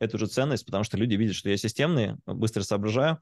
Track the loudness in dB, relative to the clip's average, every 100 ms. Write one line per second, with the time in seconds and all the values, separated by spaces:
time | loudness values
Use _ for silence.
0 | -2 0 -2 0 0 0 -2 -4 -2 0
1 | 2 2 2 0 0 0 0 0 2 2
2 | 0 -4 -8 -2 -2 -2 -2 -2 0 2
3 | 2 0